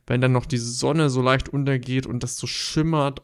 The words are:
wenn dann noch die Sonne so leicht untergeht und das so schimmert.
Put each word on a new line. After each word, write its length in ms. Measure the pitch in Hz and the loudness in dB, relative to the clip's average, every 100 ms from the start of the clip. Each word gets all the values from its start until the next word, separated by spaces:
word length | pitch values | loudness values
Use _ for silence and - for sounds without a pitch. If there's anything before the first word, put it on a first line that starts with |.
| - | -2
wenn 140 | 127 | 2
dann 100 | 127 | 4
noch 140 | 127 - | 2 0
die 120 | 120 | -2
Sonne 520 | 117 120 135 160 147 | -2 -2 0 2 2
so 120 | 127 | 2
leicht 280 | 127 131 - | 2 2 0
untergeht 560 | 139 139 135 127 131 127 | -2 0 -2 0 -2 -2
und 180 | 120 | -6
das 140 | 127 - | -6 -8
so 100 | 123 | -8
schimmert. 760 | - - 160 160 156 139 131 | -6 -2 0 2 2 0 -2